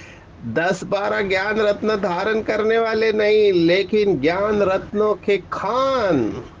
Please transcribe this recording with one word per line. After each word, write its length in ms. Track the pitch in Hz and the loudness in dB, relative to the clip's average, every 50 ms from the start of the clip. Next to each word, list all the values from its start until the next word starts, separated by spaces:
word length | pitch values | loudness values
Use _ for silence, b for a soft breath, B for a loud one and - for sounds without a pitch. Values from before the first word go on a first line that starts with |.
| B B B B B B - - - | B B B B B B -20 -14 -12
दस 380 | 117 110 160 170 185 190 180 190 | -6 -4 -2 0 0 -2 -4 -4
बारह 380 | 185 202 196 202 208 214 214 | -4 -4 -4 -2 -2 -2 -2
ज्ञान 380 | 202 190 190 190 196 214 208 220 | -2 -2 -2 -2 -2 -2 -2 0
रत्न 280 | 208 208 202 - 220 214 | 0 0 0 0 -2 -2
धारण 520 | 220 196 202 185 175 180 202 220 220 220 | -2 -2 -2 -2 -2 -2 -2 -2 -2 -2
करने 380 | 214 220 214 214 214 220 226 226 | -2 -2 -2 -2 0 0 0 0
वाले 340 | 226 220 220 220 220 220 | 0 0 0 0 0 0
नहीं, 400 | 208 214 208 214 214 214 208 202 | 0 2 2 4 4 4 4 4
लेकिन 680 | 185 170 165 165 180 196 196 185 220 214 208 202 175 135 | 4 4 4 4 4 2 2 0 0 2 2 2 2 2
ज्ञान 420 | 135 160 175 190 208 214 214 208 | 2 0 0 0 0 0 0 2
रत्नों 520 | 202 185 190 190 - - 208 208 214 214 196 | 2 2 0 -2 -4 -4 -2 0 0 0 0
के 220 | - - 208 196 | -2 0 -2 -2
खान। 1080 | 185 170 - - - 185 202 233 262 269 269 269 247 214 185 160 131 113 101 98 123 117 - - - | -2 -2 -6 -8 -6 -4 -2 -2 0 0 0 0 0 0 0 0 0 0 -2 -4 -6 -12 -14 -18 -20